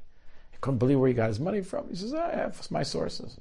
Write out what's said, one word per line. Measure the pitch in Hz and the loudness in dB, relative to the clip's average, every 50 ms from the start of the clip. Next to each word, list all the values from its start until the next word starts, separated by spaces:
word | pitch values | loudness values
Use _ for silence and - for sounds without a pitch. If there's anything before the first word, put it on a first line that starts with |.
| - - - - - - - - - - | -12 -14 -14 -14 -12 -12 -12 -12 -14 -12
He | - - | -10 -4
couldn't | - 135 139 117 | -2 0 2 4
believe | 123 127 143 135 | 4 6 6 6
where | 127 | 6
he | 135 123 | 6 6
got | 117 110 | 4 4
his | 113 113 104 | 2 2 0
money | 147 185 214 208 | 0 0 0 -2
from. | 185 - - - - | -2 -2 -4 -4 -4
He | - - | -4 -6
says, | 170 196 233 285 | -6 -4 -2 -2
"I | 320 339 339 - | -2 -2 0 0
have | - - - - - - - | -2 -2 -2 -4 -6 -6 -4
my | - - | -2 -2
sources. | - - - - 80 - - - - - - - | -2 -2 -2 -2 -2 -2 -4 -6 -8 -10 -12 -12